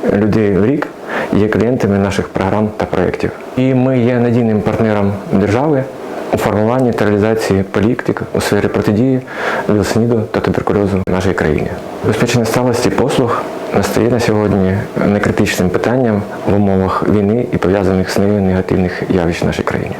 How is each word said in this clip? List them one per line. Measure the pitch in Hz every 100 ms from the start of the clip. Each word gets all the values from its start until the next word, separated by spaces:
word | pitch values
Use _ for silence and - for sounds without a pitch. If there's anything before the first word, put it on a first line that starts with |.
| -
людей | 98 107 110 104
в | 92 107
рік | 156 - - - - -
є | 101 104
клієнтами | - 110 131 104 101
наших | 98 98 87
програм | - 98 104 107 -
та |
проєктів. | - - 135 - - - - -
І | 131
ми | 127 131 127
є | 117 123
надійним | 120 117 113 107
партнером | 104 107 110 104 101 101 -
держави | 98 98 120 151 139 127 - - - -
у | -
формуванні | - 101 107 127 123
та | 110
реалізації | 107 104 107 113 - 95
політик | 95 107 101 127 - - 131
у | -
сфері | - 104 101
протидії | 104 98 104 131 131 - - - - -
віл-сніду | 104 95 110 120 117 -
та | 101
туберкульозу | 95 90 - 98 101 95 95
в |
нашій | 92 95
країні. | 85 80 73 - - - -
Забезпечення | - 107 123 123
сталості | 113 - 123 117 -
послуг | - - - 117 - - - -
настає | 104 95 110 110
на | 123
сьогодні | 113 107 107 101 95 98 - - 190
некритичним | 104 - - 104 - 90
питанням | 90 110 123 120 104 104 - -
в | 101
умовах | 101 95 95 - -
війни | 104 101 117 -
і | -
пов'язаних | 90 101 92 95 90
з | -
нею | 98 104
негативних | 95 92 - 92 92 - -
явищ | 92 85 85
в | -
нашій | 82
країні. | - - - -